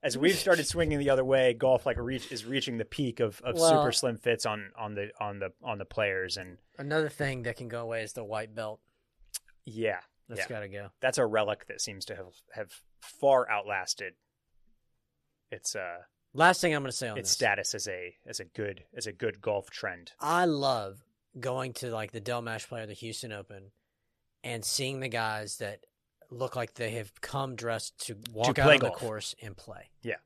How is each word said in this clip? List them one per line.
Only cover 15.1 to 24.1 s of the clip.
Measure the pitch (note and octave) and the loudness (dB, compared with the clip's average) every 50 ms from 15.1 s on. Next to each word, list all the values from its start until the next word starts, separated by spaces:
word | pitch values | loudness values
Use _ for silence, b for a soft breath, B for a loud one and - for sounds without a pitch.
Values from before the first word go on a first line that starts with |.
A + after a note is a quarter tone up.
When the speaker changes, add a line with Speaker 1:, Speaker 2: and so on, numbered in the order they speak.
| _ _ _ _ _ _ _ _ - | _ _ _ _ _ _ _ _ -16
Speaker 1:
its, | F#2 _ - - | -8 _ -6 -6
uh, | G#2+ F#2 F2+ F2 F2 F2+ _ _ _ _ _ _ | -6 -6 -8 -10 -12 -14 _ _ _ _ _ _
Speaker 2:
Last | C3 D#3 F3 F#3 - | 6 6 6 6 6
thing | - F3 D#3 | 2 0 0
I'm | D3 C#3 | 0 -2
gonna | C3 | -4
say | B2 - C3 A#2+ | -6 -4 -6 -6
on | G#2+ | -6
Speaker 1:
its | G#2 F#2+ F#2+ | -4 0 0
Speaker 2:
this. | - | 2
Speaker 1:
status | - C3 A2 G2+ G2+ G2 - - | 2 4 2 2 2 0 -4 -6
as | G#2+ - | -6 -6
a, | G#2+ F#2+ F#2 F2+ F2+ - _ _ | -6 -6 -8 -10 -12 -14 _ _
as | A#2 A2+ - | -14 -12 -12
a | G2 | -12
good, | F2 _ - A2 G2+ G2 - - _ _ | -12 _ -6 -6 -6 -6 -10 -16 _ _
as | B2 A#2 | -10 -10
a | G#2+ G2 | -10 -8
good | F2+ - A2+ G2+ G2+ | -4 -4 -4 -4 -4
golf | G2+ A#2 G#2 G2+ G2 - | -4 -2 -2 -2 -2 -6
trend. | - - - G#2 F2+ F2 F2 - - _ | -12 -8 -6 -6 -8 -8 -14 -20 -14 _
Speaker 2:
I | - D3 D#3+ F3 F3+ | -2 0 2 4 4
love | F3 D#3 C#3+ C#3 C#3 C3 A#2 G#2 G2 G2 A2+ _ _ _ _ _ _ _ C3 | 4 2 2 2 0 0 0 -2 -6 -10 -14 _ _ _ _ _ _ _ -8
going | A#2+ C3 B2+ C3 C3 C3 A2+ | -6 -4 -4 -2 -4 -6 -8
to, | - - B2 A2+ | -8 -8 -6 -4
like, | A2 G#2+ G2+ | -6 -6 -6
the | - A#2 | -8 -10
Dell | G2+ A#2+ A#2+ A#2+ A#2 | -6 -4 -4 -4 -4
Match | A2+ A2+ A2 - - | -6 -6 -8 -8 -10
Play | - A#2 | -10 -10
or | A2 | -10
the | G#2+ G#2 | -10 -12
Houston | - - A2+ A2 - - A#2+ | -12 -10 -10 -8 -8 -8 -8
Open | G#2+ G2+ F#2+ _ G#2 G2 G2 G2 _ _ _ _ _ _ _ _ | -10 -10 -12 _ -16 -20 -20 -20 _ _ _ _ _ _ _ _